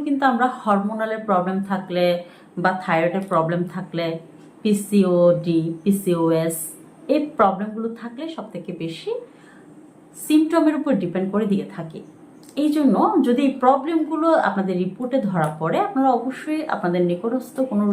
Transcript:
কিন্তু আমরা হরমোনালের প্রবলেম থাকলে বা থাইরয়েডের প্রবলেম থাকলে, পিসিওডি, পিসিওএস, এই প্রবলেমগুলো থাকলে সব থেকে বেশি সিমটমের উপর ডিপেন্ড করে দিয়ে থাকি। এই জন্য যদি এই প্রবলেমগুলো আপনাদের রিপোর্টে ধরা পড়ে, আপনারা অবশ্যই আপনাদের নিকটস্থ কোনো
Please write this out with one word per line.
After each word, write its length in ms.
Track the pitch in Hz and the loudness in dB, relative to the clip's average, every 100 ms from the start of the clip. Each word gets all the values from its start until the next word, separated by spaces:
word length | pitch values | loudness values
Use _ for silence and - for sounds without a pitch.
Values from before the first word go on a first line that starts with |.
কিন্তু 220 | 294 269 269 | -2 2 2
আমরা 200 | 233 247 | 2 0
হরমোনালের 720 | - 220 196 208 220 220 220 | -2 0 0 0 -2 -4 -4
প্রবলেম 460 | 214 180 180 190 | 0 0 2 -2
থাকলে 600 | 196 185 - 175 175 175 - - - 180 | -2 -4 -2 0 2 0 -6 -20 -14 -2
বা 140 | 185 190 | 0 0
থাইরয়েডের 400 | - 165 170 190 190 | 0 0 2 -2 0
প্রবলেম 360 | 170 160 175 | 0 0 -2
থাকলে, 540 | 175 185 165 170 165 165 - - - - | -4 -6 -8 -4 -4 -6 -12 -20 -20 -4
পিসিওডি, 1120 | 214 202 - 202 185 175 175 165 180 165 165 165 | 0 0 2 2 4 6 6 4 2 0 0 -2
পিসিওএস, 720 | 202 196 185 170 165 160 165 - - - - - - | -2 0 0 0 2 2 0 -4 -10 -16 -20 -20 -2
এই 180 | 294 294 - | -2 0 2
প্রবলেমগুলো 580 | 196 185 214 220 226 | 2 2 -6 -6 -8
থাকলে 340 | 233 233 277 320 | -8 -14 -12 -12
সব 220 | 226 202 | -12 -12
থেকে 220 | 170 185 | -12 -10
বেশি 380 | 165 165 - 415 494 - - - - - - - - - | -8 -8 -8 -8 -8 -10 -20 -20 -20 -20 -20 -20 -20 -20
সিমটমের 600 | - - 311 320 339 311 269 | -18 2 4 6 4 2 2
উপর 160 | 285 | 0
ডিপেন্ড 400 | 202 175 185 196 | 0 0 -4 -2
করে 140 | 208 208 | -2 0
দিয়ে 180 | 190 - - | 0 -2 -10
থাকি। 260 | 160 - - - - - - 269 | -12 -14 -18 -20 -20 -20 -12 -2
এই 140 | 294 302 | 0 2
জন্য 200 | 262 196 370 339 240 | 4 4 4 4 4
যদি 140 | 247 277 | 4 2
এই 60 | - | 4
প্রবলেমগুলো 640 | 254 269 294 330 302 311 330 320 196 | 4 4 2 -2 0 0 2 4 2
আপনাদের 260 | 196 185 180 | -2 -2 -2
রিপোর্টে 360 | 185 - 247 269 208 | -2 -4 -2 0 0
ধরা 200 | 180 156 - | 0 -2 -2
পড়ে, 200 | 160 294 403 | -2 0 0
আপনারা 200 | 269 269 233 | 2 2 2
অবশ্যই 420 | 262 - 302 311 - | -2 -8 -6 -6 -2
আপনাদের 280 | 202 175 180 175 | -2 0 0 0
নিকটস্থ 460 | 175 233 254 - - 254 | 0 -2 -4 -6 -4 -2
কোনো 140 | 208 208 | 0 2